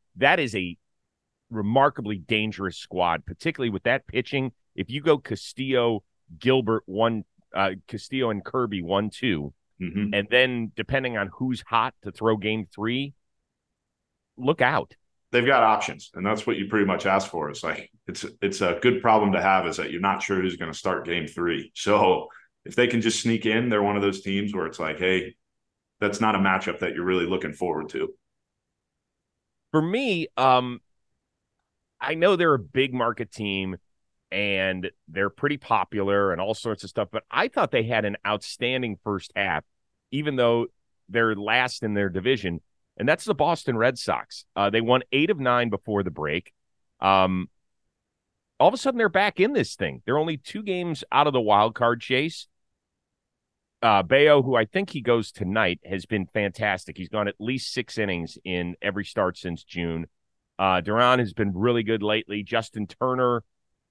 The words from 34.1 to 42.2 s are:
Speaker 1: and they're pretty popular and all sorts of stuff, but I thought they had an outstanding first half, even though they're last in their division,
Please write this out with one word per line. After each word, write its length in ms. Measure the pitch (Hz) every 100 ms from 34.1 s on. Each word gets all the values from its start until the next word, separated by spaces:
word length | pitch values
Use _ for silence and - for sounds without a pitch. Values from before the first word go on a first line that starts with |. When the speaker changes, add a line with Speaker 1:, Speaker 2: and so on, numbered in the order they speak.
| _ _
Speaker 1:
and 600 | 95 104 95 95 92 90 _ -
they're 220 | 95 98
pretty 260 | - 147 143
popular 760 | - 107 87 104 98 101 98
and 80 | 85
all 140 | 101
sorts 300 | 110 117 104
of 60 | 95
stuff, 180 | 110 98
but 120 | 110 _
I 180 | 135 233
thought 220 | 269 160
they 140 | 123
had 200 | 113 113
an 120 | 104 101 101
outstanding 720 | 107 - - 123 127 120 95
first 280 | 107 98 - 104
half, 280 | 98 76 _ _ _ _ _
even 260 | 139 151 127
though 300 | 120 117 - _ _ _ _
they're 260 | 113 113 101
last 460 | 104 123 127 -
in 120 | 107
their 140 | 101 98
division, 520 | 92